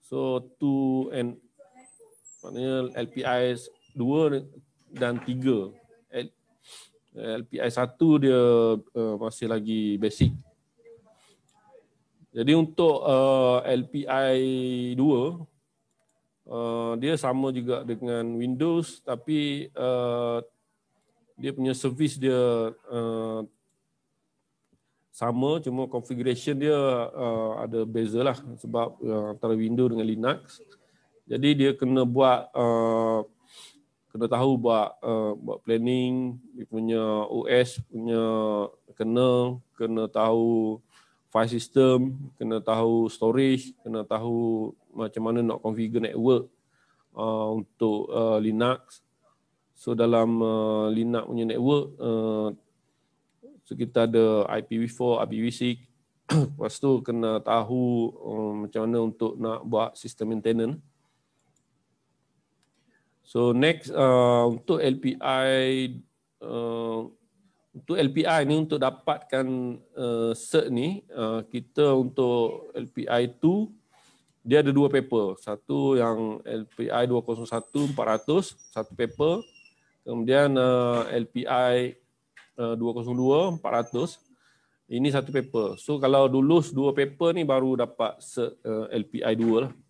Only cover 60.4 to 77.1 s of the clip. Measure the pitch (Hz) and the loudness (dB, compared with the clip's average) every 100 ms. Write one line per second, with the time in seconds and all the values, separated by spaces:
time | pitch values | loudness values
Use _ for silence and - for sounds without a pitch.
60.4 | 113 113 113 156 _ _ _ _ _ _ | 0 0 -2 -6 _ _ _ _ _ _
61.4 | _ _ _ _ _ _ _ _ _ _ | _ _ _ _ _ _ _ _ _ _
62.4 | _ _ _ _ _ _ _ _ _ 120 | _ _ _ _ _ _ _ _ _ 2
63.4 | 120 120 151 160 - 147 135 127 123 120 | 2 4 2 0 -4 2 4 6 6 6
64.4 | 120 117 - 165 160 131 131 - 135 131 | 4 0 -2 0 2 0 -2 -4 -2 0
65.4 | 135 131 131 131 127 123 - _ _ _ | 2 2 2 0 -4 -8 -18 _ _ _
66.4 | 113 117 117 117 117 113 113 _ _ _ | -10 -6 -6 -6 -4 -6 -8 _ _ _
67.4 | _ _ _ 135 - 175 139 143 165 160 | _ _ _ -20 -4 0 0 2 2 2
68.4 | 143 156 156 147 131 131 - 151 - 135 | 2 0 0 0 -2 -2 -6 -6 -2 -2
69.4 | 131 127 123 120 _ - 123 117 113 113 | -2 -4 -6 -10 _ -6 -4 0 -2 -4
70.4 | - 160 123 120 143 202 _ - 110 113 | 0 0 0 -2 -2 -6 _ -6 -4 -4
71.4 | 107 123 - - 147 135 123 127 123 120 | -6 -12 -6 2 4 4 0 0 0 2
72.4 | 113 - - 120 120 - - 120 123 - | 0 -4 -12 -12 -10 -8 -2 0 0 0
73.4 | 160 196 214 - _ _ _ _ _ _ | 2 2 -2 -10 _ _ _ _ _ _
74.4 | 117 147 143 139 143 139 131 117 98 92 | 2 4 4 4 4 2 0 0 0 -4
75.4 | - 104 - 139 139 131 117 110 110 107 | -10 -10 -6 -2 2 2 2 0 -4 -6
76.4 | - 113 107 - 117 120 123 | -8 -8 -8 -8 -4 0 2